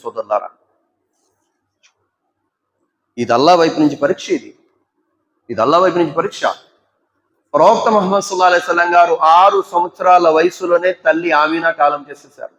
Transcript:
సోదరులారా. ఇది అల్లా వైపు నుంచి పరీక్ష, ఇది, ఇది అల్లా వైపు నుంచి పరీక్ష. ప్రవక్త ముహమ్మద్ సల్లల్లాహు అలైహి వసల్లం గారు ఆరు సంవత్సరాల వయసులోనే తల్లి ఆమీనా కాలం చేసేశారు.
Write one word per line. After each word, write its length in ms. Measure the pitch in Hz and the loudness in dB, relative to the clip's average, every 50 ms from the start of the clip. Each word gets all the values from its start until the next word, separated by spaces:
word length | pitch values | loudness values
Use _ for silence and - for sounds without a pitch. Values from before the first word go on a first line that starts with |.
| - | -16
సోదరులారా. 460 | 117 110 113 107 104 107 101 - - _ _ _ _ _ _ _ _ _ _ _ _ _ _ _ _ _ _ _ _ _ _ _ _ _ _ _ _ _ _ _ _ _ _ _ _ _ _ _ _ _ _ _ _ _ _ _ _ _ _ _ _ - | -14 -10 -10 -6 -4 -4 -4 -6 -8 _ _ _ _ _ _ _ _ _ _ _ _ _ _ _ _ _ _ _ _ _ _ _ _ _ _ _ _ _ _ _ _ _ _ _ _ _ _ _ _ _ _ _ _ _ _ _ _ _ _ _ _ -10
ఇది 160 | 120 117 107 117 | -6 -2 0 0
అల్లా 220 | 120 143 170 180 | 2 4 4 4
వైపు 240 | 170 165 165 - 147 | 4 4 2 0 0
నుంచి 160 | 156 147 139 | 0 0 0
పరీక్ష, 340 | - 143 139 - - - - | -2 -4 -4 -4 -4 -6 -6
ఇది, 200 | 180 127 - - - _ _ _ _ _ _ _ _ _ _ _ _ _ _ _ _ _ _ - | -6 -6 -6 -10 -20 _ _ _ _ _ _ _ _ _ _ _ _ _ _ _ _ _ _ -10
ఇది 120 | 117 107 | -4 -2
అల్లా 160 | 113 131 160 | 0 2 2
వైపు 200 | 175 185 180 165 | 2 2 2 0
నుంచి 140 | 175 170 151 | -2 -4 -4
పరీక్ష. 300 | 143 165 175 208 - - - 104 - - _ _ _ _ _ _ _ _ _ _ _ _ _ _ _ _ _ _ - | -4 -6 -6 -6 -6 -6 -6 -6 -6 -8 _ _ _ _ _ _ _ _ _ _ _ _ _ _ _ _ _ _ 0
ప్రవక్త 360 | 147 160 196 226 214 - 233 | 2 4 4 2 2 0 0
ముహమ్మద్ 340 | 220 208 190 185 196 196 190 | 0 0 0 -2 -2 -4 -4
సల్లల్లాహు 280 | - 190 180 185 180 | -4 -4 0 0 2
అలైహి 120 | 180 175 - | 2 0 -2
వసల్లం 320 | - 170 170 175 175 175 | -2 -2 -2 0 2 2
గారు 180 | 175 170 170 165 - | 2 4 2 2 0
ఆరు 420 | 156 160 165 175 190 202 202 196 190 - | 2 4 4 4 4 4 2 0 -4 -4
సంవత్సరాల 580 | 180 175 180 175 - - 185 180 180 175 175 165 | -4 -4 -4 -4 -6 -4 0 2 4 4 4 2
వయసులోనే 600 | 156 156 170 180 - - 185 175 175 165 175 185 | 2 2 0 0 -2 -4 -4 -2 -2 0 0 -2
తల్లి 400 | 180 - - 160 156 165 175 170 | -4 -2 -2 -2 -2 -2 -2 -2
ఆమీనా 400 | 156 147 151 156 160 165 170 165 | 0 0 0 0 -2 -4 -4 -4
కాలం 340 | 156 - 147 147 147 143 143 147 | -2 0 0 -2 -2 -4 -10 -14
చేసేశారు. 460 | 139 - _ 135 _ 131 110 - _ | -20 -20 _ _ _ -20 -20 -20 _